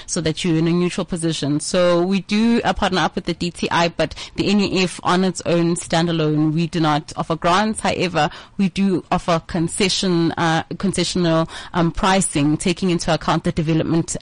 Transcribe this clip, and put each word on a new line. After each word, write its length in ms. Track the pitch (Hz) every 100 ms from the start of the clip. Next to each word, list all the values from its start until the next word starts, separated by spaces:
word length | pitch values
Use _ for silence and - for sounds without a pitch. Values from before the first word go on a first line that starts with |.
| -
so 140 | 180
that 240 | 160 156
you're 120 | 185 160
in 120 | 165
a 40 |
neutral 320 | 175 175 -
position. 560 | 175 175 165 156 143 147
So 420 | - 185 175 175
we 180 | 180 196
do, 400 | - 208 226 233
uh, 80 | -
partner 280 | 190 196 180
up 140 | 165
with 100 | -
the 100 | -
D 160 | 170 175
T 180 | - -
I, 180 | 165 170
but 260 | 165 160 - - -
the 120 | 170
N 100 | 202
E 220 | 196 185
F 180 | 185 -
on 220 | - 180
its 160 | 190 - -
own, 280 | 170 170 170
standalone, 760 | - 165 170 165 151 151 156
we 140 | 151 165
do 140 | -
not 320 | 156 147 151 -
offer 200 | - 160
grants. 440 | 175 180 214 214
However, 500 | 196 - 175 165 147 - - -
we 120 | 196
do 360 | - 196 170 -
offer 320 | 180 - 165 -
concession, 840 | 180 165 - 196 - 190 170 165
uh, 300 | - 165 160 -
concessional, 720 | 165 196 170 170 185 170 160 160 - -
um, 160 | 175 165
pricing, 640 | - 202 190 - 156 143 151
taking 340 | 196 165 190
into 220 | 175 -
account 320 | 156 - 160
the 80 | 175
development, 640 | 170 156 160 - 165 160 -